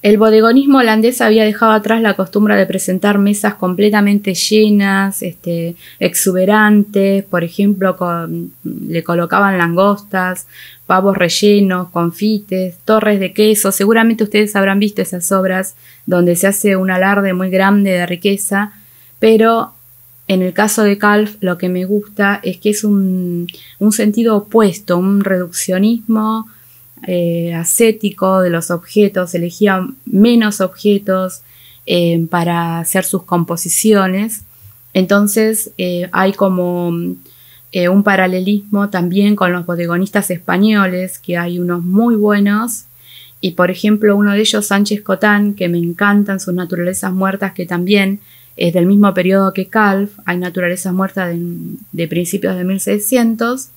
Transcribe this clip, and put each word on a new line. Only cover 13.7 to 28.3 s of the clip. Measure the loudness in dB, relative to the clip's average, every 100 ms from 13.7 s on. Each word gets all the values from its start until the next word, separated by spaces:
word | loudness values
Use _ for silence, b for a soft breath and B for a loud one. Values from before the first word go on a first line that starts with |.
Seguramente | 0 2 4 2 0
ustedes | 0 0 0 0
habrán | 0 0
visto | -2 -2
esas | -6 -6 -2
obras | 0 0 -2 -6 -12 B B
donde | -2 2 2
se | 2 0
hace | 0 0
un | 0 0
alarde | 2 2 2 0
muy | -2 -2
grande | 2 4 4 2
de | 0 -2
riqueza, | -2 -2 -2 -2 -4 -4 B B B B _
pero | 4 6 4 2 -2 -12 _ _ _ _ _
en | -2
el | 0
caso | 0 -2 2
de | 0 2
Kalf, | 2 2 0 -4
lo | -6 -4
que | -2
me | -4
gusta | -2 -4 -4 -2 -2 0
es | -6 -4
que | -4
es | -2
un, | 0 0 0 -2 -4 -6 -8 B B B
un | 0
sentido | 2 0 0 2 0
opuesto, | 0 2 2 0 -2 0
un | 2 0
reduccionismo, | 0 -2 -4 -8 -4 0 0 0 -2 -2 -2 -4 -8 B B B B -18 -6
eh, | -2 -2 -2 -4
ascético | -4 -4 2 2 2 -4 -2 0